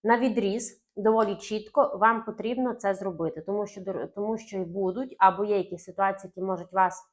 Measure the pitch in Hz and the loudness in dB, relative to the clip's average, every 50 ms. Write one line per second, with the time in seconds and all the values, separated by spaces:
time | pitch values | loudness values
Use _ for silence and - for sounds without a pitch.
0 | - 208 233 233 247 262 208 185 196 196 196 240 233 - - _ _ _ _ - | 4 4 4 4 4 2 2 2 0 0 -2 -2 -6 -8 -12 _ _ _ _ 0
1 | 202 220 220 226 220 202 202 - - - 214 214 208 - _ 285 262 - - 190 | 2 4 4 4 4 2 0 -6 -6 -6 -6 -6 -6 -2 _ 2 2 2 2 4
2 | 202 226 233 220 226 226 220 - 208 220 247 233 254 247 233 240 - 196 196 190 | 4 4 4 4 -2 -8 -10 -6 -4 -4 -2 -2 -2 -2 -2 -2 -2 -2 -2 0
3 | 196 196 175 160 165 160 160 156 156 - 196 208 208 202 - 196 185 185 185 160 | -4 -8 -4 -2 -4 -4 -4 -6 -6 -4 -4 -4 -4 -4 -8 -10 -8 -6 -6 -6
4 | 123 - _ 202 202 214 226 220 - - 208 190 185 170 170 196 196 185 180 220 | -6 -8 _ -6 -4 -4 -4 -4 -6 -8 -6 -6 -6 -4 -2 -2 -2 0 0 -2
5 | 269 254 - _ 196 190 185 180 208 208 208 196 180 - 180 170 - - 180 - | -6 -8 2 _ 6 6 6 4 0 0 0 0 0 -2 -8 -12 -12 -14 -4 0
6 | 196 190 190 190 - 170 _ 185 180 190 185 175 175 175 - 190 190 180 180 - | 0 0 0 -4 -10 -16 _ -6 -4 -4 -4 -4 -6 -4 2 2 2 2 2 -6
7 | - _ | -18 _